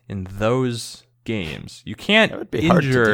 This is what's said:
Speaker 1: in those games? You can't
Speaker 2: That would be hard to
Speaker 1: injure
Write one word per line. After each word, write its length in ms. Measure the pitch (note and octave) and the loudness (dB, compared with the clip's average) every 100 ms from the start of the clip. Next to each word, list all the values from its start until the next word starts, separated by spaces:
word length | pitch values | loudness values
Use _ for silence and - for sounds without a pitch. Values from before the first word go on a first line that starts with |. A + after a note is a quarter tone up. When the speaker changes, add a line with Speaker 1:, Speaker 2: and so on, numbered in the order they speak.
| - | -12
Speaker 1:
in 180 | G#2 F#2 | -10 -8
those 720 | G2 A2 B2+ B2+ A#2 - - _ _ | -2 0 2 0 -4 -8 -16 _ _
games? 580 | - A2 E2 A1 G1+ - - | -6 -6 -6 -8 -12 -16 -14
You 100 | G#2+ | -8
can't 360 | - A3 G#3+ | 0 2 2
Speaker 2:
That 80 | - | -2
would 120 | - | -6
be 160 | B2+ D#3+ | 0 4
hard 140 | F3 | 4
to 60 | C3+ | 4
Speaker 1:
injure 260 | B2+ A2 | 4 4